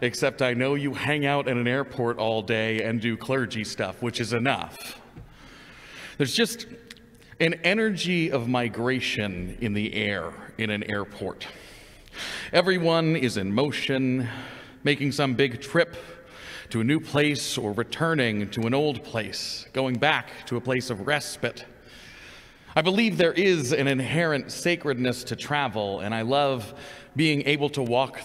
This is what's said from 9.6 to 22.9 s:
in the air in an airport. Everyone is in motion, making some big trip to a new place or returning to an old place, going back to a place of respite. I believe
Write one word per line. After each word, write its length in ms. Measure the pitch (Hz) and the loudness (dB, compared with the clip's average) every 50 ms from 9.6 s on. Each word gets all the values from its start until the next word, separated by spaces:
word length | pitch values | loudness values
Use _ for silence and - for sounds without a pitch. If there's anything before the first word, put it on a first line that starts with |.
in 120 | 120 107 | -2 -2
the 220 | 101 104 107 - - | 0 0 -2 -2 -2
air 400 | 104 104 101 101 90 80 82 - - - - - - | -2 -2 0 -2 -2 -4 -6 -8 -12 -16 -14 -6 -4
in 100 | 110 107 | -4 -2
an 160 | 104 101 - | -2 -4 -4
airport. 640 | 107 104 101 98 - - - 101 90 - - - - - - - - - - - - - - - - - - - - - - - - | -4 -4 -4 -4 -6 -8 -8 -8 -8 -6 -8 -12 -14 -14 -16 -18 -20 -20 -20 -20 -20 -20 -20 -20 -16 -12 -10 -10 -8 -8 -8 -6 2
Everyone 640 | - 175 180 190 185 180 165 165 165 165 165 156 160 | 2 4 4 6 2 4 4 4 4 4 4 4 4
is 220 | 160 127 117 101 104 | 4 2 0 0 0
in 140 | 95 98 | -2 0
motion, 760 | 101 117 143 147 120 - - - 135 131 131 127 127 131 123 113 - - - - - - - - - - - | 2 2 2 2 0 -2 -2 0 0 2 2 2 2 0 -2 -4 -6 -8 -12 -12 -14 -16 -18 -18 -18 -2 2
making 260 | 143 147 - 143 139 | 2 2 2 2 0
some 240 | 120 - 143 135 123 | 2 2 2 2 4
big 260 | 110 139 135 120 117 | 2 2 2 2 -4
trip 360 | - - - 170 - - - - - - - - - - - - - - - - - - | -8 2 4 4 4 4 0 -10 -14 -16 -18 -18 -20 -20 -20 -18 -16 -14 -14 -14 -10 -4
to 100 | - 113 | -2 0
a 40 | 113 | 2
new 160 | 127 151 156 | 4 2 2
place 580 | 151 - - 147 147 147 143 131 - - - 123 | 0 0 2 2 4 4 2 0 -2 -4 -4 -2
or 140 | 117 104 | -2 -2
returning 760 | 104 113 113 - - - 160 165 165 147 123 113 107 104 104 101 | -2 -2 -2 -4 -2 -2 0 2 2 2 2 2 2 0 -2 -2
to 180 | - 117 113 117 | -2 -2 0 2
an 60 | 131 | 2
old 280 | 139 151 151 131 113 | 2 2 2 0 -2
place, 640 | - - - 113 104 92 - - - - - - - - | -6 -6 -4 -4 -4 -4 -6 -8 -8 -8 -8 -10 -12 -4
going 240 | - 131 135 131 123 | -2 0 0 0 2
back 500 | 110 139 151 156 131 - - - - - | 2 4 4 4 2 0 -6 -12 -16 -6
to 100 | - 123 | -4 -4
a 40 | 117 | -2
place 300 | - 131 127 127 123 - | 0 0 0 0 0 -2
of 180 | 117 95 98 139 | -4 -4 0 0
respite. 560 | 151 143 - - - - - 117 - - - - - - - - - - - - - - - - - - - - - - - - - | 0 0 0 -4 -6 -4 -4 -4 -4 -6 -14 -16 -20 -20 -20 -20 -20 -20 -20 -20 -20 -20 -20 -20 -20 -20 -20 -20 -20 -20 -20 -2 0
I 60 | 156 | 2
believe 340 | 156 185 | 2 4